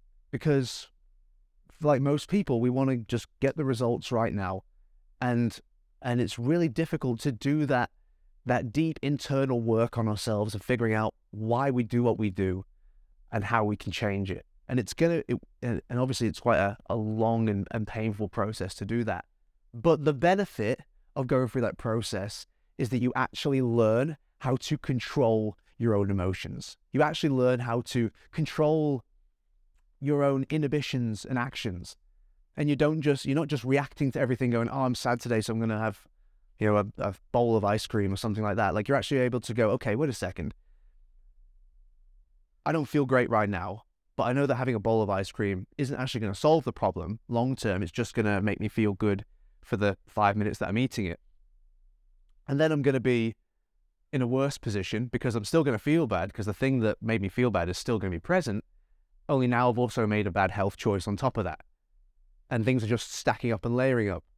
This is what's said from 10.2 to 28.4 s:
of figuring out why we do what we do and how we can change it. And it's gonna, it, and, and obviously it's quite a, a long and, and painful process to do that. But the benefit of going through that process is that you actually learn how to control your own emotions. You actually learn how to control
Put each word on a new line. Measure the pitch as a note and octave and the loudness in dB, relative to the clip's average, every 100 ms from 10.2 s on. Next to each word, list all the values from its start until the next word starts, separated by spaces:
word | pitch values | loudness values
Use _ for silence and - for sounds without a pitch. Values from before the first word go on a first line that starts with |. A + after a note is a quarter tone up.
| - G#2+ G#2+ | -2 0 -2
of | G2+ | -4
figuring | - B2 A#2 | -2 0 2
out | A2 A2 - _ | 2 0 -4 _
why | G#2 A2 A#2 C#3 | -6 0 2 2
we | B2 | 0
do | A2 A#2+ | 2 2
what | A#2+ F#2+ | 4 2
we | G#2+ | 0
do | F#2 F#2+ F#2 - _ - - - _ - | 0 0 -2 -8 _ -20 -20 -20 _ -6
and | A2+ | -4
how | G2+ A#2 | 0 2
we | G#2 G#2 | 2 -2
can | - | -6
change | - G#2+ G2 F#2+ | -4 -2 -2 -4
it. | - - _ - | -6 -10 _ -4
And | B2+ | -2
it's | G2+ | -2
gonna, | - E3 E3+ - | 0 2 2 -2
it, | A#2+ - - | -6 -8 -10
and, | A#2+ G2+ - | -6 -6 -4
and | A#2+ | -2
obviously | B2+ C3+ A2+ | -2 0 -2
it's | - | 0
quite | A#2+ F2+ | 2 2
a, | G2 G2+ - | 2 -2 -6
a | A#2 | -4
long | G#2+ A2 A2 A2+ A2 | -2 0 0 2 0
and, | G2+ - | 0 -2
and | A#2 G#2+ | -6 -6
painful | A2 A2 G2+ G#2 | -4 -4 -4 -4
process | - G#2 A2 F#2+ - | -4 -4 -4 -8 -8
to | G2 | -4
do | A#2 | -2
that. | A2 F2+ - _ _ _ _ | -2 -4 -8 _ _ _ _
But | A#2+ E3+ D#3 D3 | -2 2 2 2
the | |
benefit | C#3 E3+ G3 G3 - G#2+ C3 - _ _ - | 2 2 2 0 -2 -2 -4 -8 _ _ -6
of | B2+ | 0
going | C3 B2+ | 2 2
through | C3 | 0
that | A#2 - | -2 -2
process | B2 A2+ G#2+ G2+ G2+ - - _ _ - | -2 -2 -2 -6 -6 -10 -18 _ _ -6
is | B2 | -2
that | B2 | 0
you | B2 B2+ | 0 0
actually | C3 - D3+ C3+ | -4 -2 0 2
learn | B2+ A#2 A2 A2+ D3+ D3+ _ - | 2 4 4 4 0 -4 _ -8
how | C3+ B2+ | -2 -2
to | - D3+ | -2 -4
control | - B2+ - - A#2 A2 G#2+ - _ - | -2 -4 -2 0 4 4 0 -6 _ -2
your | A#2 G2+ | 2 4
own | G2+ | 2
emotions. | G2 F#2 F#2+ - - - - _ | 2 0 -2 -6 -10 -12 -16 _
You | C3 | 0
actually | D3+ - D#3 | 2 2 0
learn | C3 B2 B2+ | 4 4 2
how | B2 A#2+ | 0 -4
to | - B2+ A2+ - - | -2 0 -2 -4 -10
control | - | -6